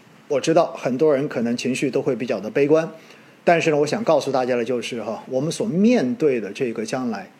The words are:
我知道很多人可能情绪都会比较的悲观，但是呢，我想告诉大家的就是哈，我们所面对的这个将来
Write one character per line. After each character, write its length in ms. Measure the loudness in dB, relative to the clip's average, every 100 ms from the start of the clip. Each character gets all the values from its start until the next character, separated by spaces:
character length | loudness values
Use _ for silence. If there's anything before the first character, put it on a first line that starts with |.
| -20 -16 -4
我 140 | -2
知 120 | 2
道 200 | 2 2 -2
很 220 | -4 2
多 160 | 2
人 140 | 2 0
可 140 | -2
能 140 | -2 -2
情 160 | -2
绪 160 | -2 -2
都 140 | -2
会 140 | -2 -2
比 100 | -2
较 140 | -4
的 100 | -2
悲 160 | 0 4
观， 240 | 4 2 -8 -20 -20 -20 _
但 180 | 2 4
是 80 | 4
呢， 60 | 2
我 100 | 0
想 160 | 0
告 160 | 2 2
诉 140 | 2
大 120 | -2
家 120 | 0 0
的 80 |
就 180 | 0 -4
是 180 | -4 -8
哈， 220 | -8 -8 -4
我 120 | -4
们 120 | -2
所 120 | -4
面 480 | -2 2 4 4 0 0
对 240 | 2 0
的 100 | -4
这 200 | -6 -6
个 120 | -4
将 240 | -6 -4 -4
来 200 | -6 -10